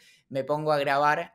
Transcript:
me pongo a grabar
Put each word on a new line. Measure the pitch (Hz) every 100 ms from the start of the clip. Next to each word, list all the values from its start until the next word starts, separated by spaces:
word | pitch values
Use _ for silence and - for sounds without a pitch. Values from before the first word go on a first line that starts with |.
| - _ _
me | 135
pongo | 135 151 156
a | 147
grabar | 143 139 147 151 170